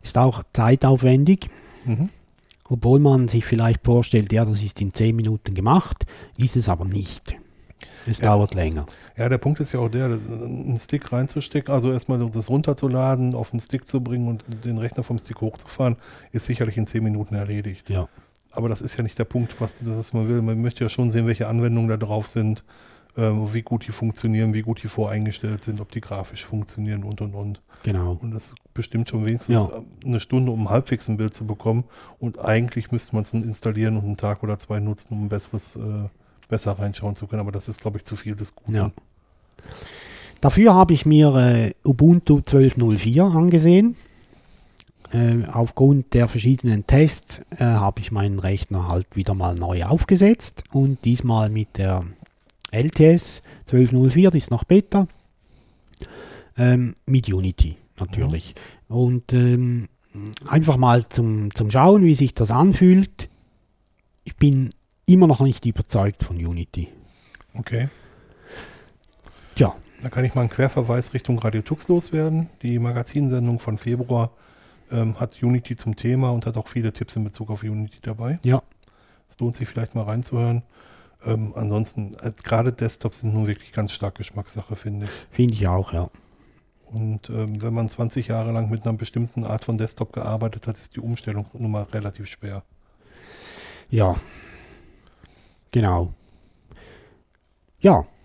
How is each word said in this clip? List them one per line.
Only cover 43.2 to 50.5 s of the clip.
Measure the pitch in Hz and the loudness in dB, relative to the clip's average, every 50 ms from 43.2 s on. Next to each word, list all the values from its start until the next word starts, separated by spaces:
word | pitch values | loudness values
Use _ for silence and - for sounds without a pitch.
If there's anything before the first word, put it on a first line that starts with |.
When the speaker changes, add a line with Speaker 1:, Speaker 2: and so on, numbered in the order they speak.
| 185 | 4
Speaker 1:
angesehen. | 196 170 160 165 180 170 165 156 170 175 190 214 233 240 - - _ _ _ _ _ _ _ _ _ - _ _ _ _ _ - _ _ _ _ - | 4 4 4 4 6 4 6 6 8 6 6 6 4 0 -4 -16 _ _ _ _ _ _ _ _ _ -20 _ _ _ _ _ -20 _ _ _ _ -4
Äh, | - 117 120 117 117 117 107 - | 0 2 2 4 2 2 -2 -2
aufgrund | - 117 117 117 - - 135 139 143 139 127 _ - | -2 -2 -2 -2 2 4 6 6 6 4 2 _ 2
der | 123 120 | 2 2
verschiedenen | 110 - 120 104 123 135 123 - 120 110 104 101 | 4 0 0 2 2 2 2 2 0 0 0 2
Tests, | - 127 139 156 151 - - _ - - - - _ - | 4 6 6 6 4 2 -4 _ -10 -12 -12 -12 _ -4
äh, | - 123 | -2 0
habe | 120 113 104 98 98 - - | 2 2 2 2 0 -2 -4
ich | 104 - | -8 -6
meinen | 113 104 98 101 98 98 | -4 -2 -2 -2 -2 -2
Rechner | 90 95 98 98 - _ 101 92 90 87 | -2 -2 -2 -2 -4 _ -4 -4 -2 -2
halt | 87 87 92 _ - | -2 -2 -4 _ -6
wieder | 101 92 - 98 | -4 -2 -2 -2
mal | 95 90 90 90 | -2 -2 -2 -2
neu | 85 87 87 92 87 85 | -4 -4 -4 -2 -4 0
aufgesetzt | 95 143 170 - - 196 175 196 208 233 - - - | 0 0 0 4 2 4 6 6 4 4 2 -2 -16